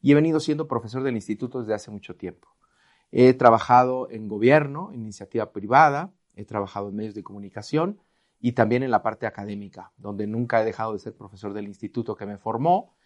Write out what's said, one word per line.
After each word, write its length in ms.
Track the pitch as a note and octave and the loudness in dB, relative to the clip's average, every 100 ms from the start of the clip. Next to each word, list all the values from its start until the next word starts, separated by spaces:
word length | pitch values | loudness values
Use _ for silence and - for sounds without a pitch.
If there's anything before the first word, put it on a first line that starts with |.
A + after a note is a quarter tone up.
y 100 | C#3 | 4
he 20 | |
venido 240 | C#3+ D#3+ D#3 | 6 6 0
siendo 300 | D3+ D3+ D3+ | 0 -4 -2
profesor 340 | A#2+ G#2+ B2+ | -6 -6 -6
del 120 | C3+ A2+ | -4 -6
instituto 440 | - G#2 B2 C3 | -6 -8 -8 -8
desde 120 | A2 | -6
hace 160 | G#2+ - | -6 -8
mucho 240 | G#2 - F2+ | -18 -16 -14
tiempo. 320 | F#2 - _ _ _ _ _ _ _ | -12 -14 _ _ _ _ _ _ _
He 220 | - B2+ | 4 6
trabajado 800 | B2+ B2+ A2+ - B2 B2+ B2+ - | 8 6 6 6 6 6 0 -6
en 180 | A2+ G#2+ | -10 -10
gobierno, 640 | G#2 A#2+ D3+ C#3+ C#3+ G3+ | 2 4 4 2 -8 -12
en 80 | B2+ | -12
iniciativa 500 | A2 G2+ G2 A2+ G#2+ | -14 -14 -8 -6 -6
privada, 640 | G2+ G2+ C3 D#3 C#3+ F#3+ _ _ - | -8 2 4 6 2 -6 _ _ -20
he 80 | |
trabajado 460 | G#2 A2 G2 G2+ G2+ | -8 -6 -6 -8 -8
en 60 | G2+ | -8
medios 180 | G#2+ | -10
de 80 | G#2 | -12
comunicación 800 | F2 G2+ G2 G#2 G#2+ D3+ F3+ G#3 _ _ _ _ | -14 -16 -16 -16 -4 -2 -2 -6 _ _ _ _
y 140 | B2 | -4
también 300 | B2 G#2+ A#2+ | 2 2 2
en 80 | C3 | 0
la 120 | A2 | -2
parte 240 | A2+ G#2+ A2 | -2 -6 -10
académica, 640 | - G#2 G2+ G2+ F#2 F#2 _ | -10 -12 -12 -14 -18 -20 _
donde 300 | G#2 G2+ G#2 | -14 -10 -8
nunca 340 | A2+ A#2+ A#2 | -6 0 0
he 40 | A2 | 0
dejado 260 | A2+ A2+ | -4 -8
de 60 | G#2 | -8
ser 160 | G#2+ - | -12 -18
profesor 380 | G#2 F#2+ G#2+ | -20 -14 -12
del 120 | G#2 G#2 | -12 -12
instituto 500 | G2 G#2 A#2+ A#2 G#2+ | -14 -10 -8 -8 -8
que 100 | G2+ | -10
me 100 | G2+ | -10
formó, 560 | A2 A2+ D#3 F#3 - _ | -8 -2 0 0 -2 _